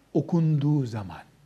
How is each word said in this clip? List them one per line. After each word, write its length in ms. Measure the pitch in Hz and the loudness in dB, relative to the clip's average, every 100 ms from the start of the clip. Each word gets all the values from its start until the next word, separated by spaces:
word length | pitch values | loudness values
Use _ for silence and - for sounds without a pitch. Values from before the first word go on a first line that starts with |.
| _ | _
okunduğu 720 | 175 143 170 160 151 143 151 123 | -2 0 2 2 2 2 0 -2
zaman 420 | 110 95 80 - _ | -6 -10 -14 -20 _